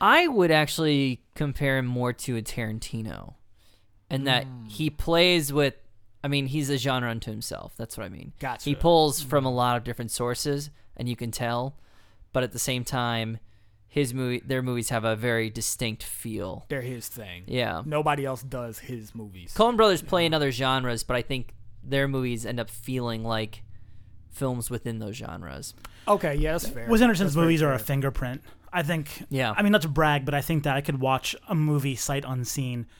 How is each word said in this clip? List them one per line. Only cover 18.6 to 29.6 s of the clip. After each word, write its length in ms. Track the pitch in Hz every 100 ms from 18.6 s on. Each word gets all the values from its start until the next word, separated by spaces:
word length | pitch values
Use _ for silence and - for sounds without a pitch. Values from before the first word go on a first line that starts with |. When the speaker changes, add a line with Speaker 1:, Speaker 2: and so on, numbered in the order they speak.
| 117 110
Speaker 2:
his 360 | - 120 107
movies. 380 | 113 104 92 85
Speaker 1:
Coen 220 | - 226 226
brothers 240 | 220 170
play 220 | - 185
Speaker 2:
Yeah. 40 | 165
Speaker 1:
in 60 |
other 160 | 156 139
genres, 500 | 117 131 131 127 117
but 120 | - 123
I 60 |
think 320 | - 131 117 - - -
their 220 | 131 139 139
movies 400 | 135 127 113 110
end 140 | 120
up 100 | 113
feeling 540 | 107 117 127 120 113
like 400 | 113 110 107 - - - - - - - -
films 400 | - 131 123 117
within 280 | 120 120 113
those 160 | 104 117
genres. 580 | - - 78 67 - - - - -
Speaker 2:
Okay, 300 | 202 160 143
yeah, 160 | 156
that's 160 | 165 -
fair. 200 | - 233
Speaker 3:
Wes 140 | 220
Anderson's 280 | 240 185 190
Speaker 2:
That's 40 |
very 120 | 151 165
Speaker 3:
movies 140 | 160
are 100 | 151
a 40 | 127
Speaker 2:
fair. 60 | 110
Speaker 3:
fingerprint. 560 | 139 139 - 123 131 - - -
I 100 | 180
think. 420 | 156 160 147 - -
Speaker 1:
Yeah. 240 | 135 120
Speaker 3:
I 80 | 104